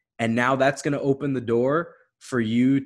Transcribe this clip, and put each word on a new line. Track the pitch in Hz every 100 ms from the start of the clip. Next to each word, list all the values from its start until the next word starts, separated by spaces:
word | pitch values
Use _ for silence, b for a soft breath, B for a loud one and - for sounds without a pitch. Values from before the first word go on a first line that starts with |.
| _ -
And | 117
now | 117 123 135
that's | 135 139
gonna | 156 143
open | 139 135 143
the | 127
door | 117 117 131 151 170 B B B
for | - 127
you | 110 117 127 139